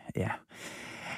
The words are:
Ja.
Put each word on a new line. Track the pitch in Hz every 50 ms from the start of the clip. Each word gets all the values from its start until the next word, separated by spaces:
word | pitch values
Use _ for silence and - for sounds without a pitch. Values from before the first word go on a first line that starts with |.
| - -
Ja. | - - 92 - - - - - - - - - - - - - - - - - -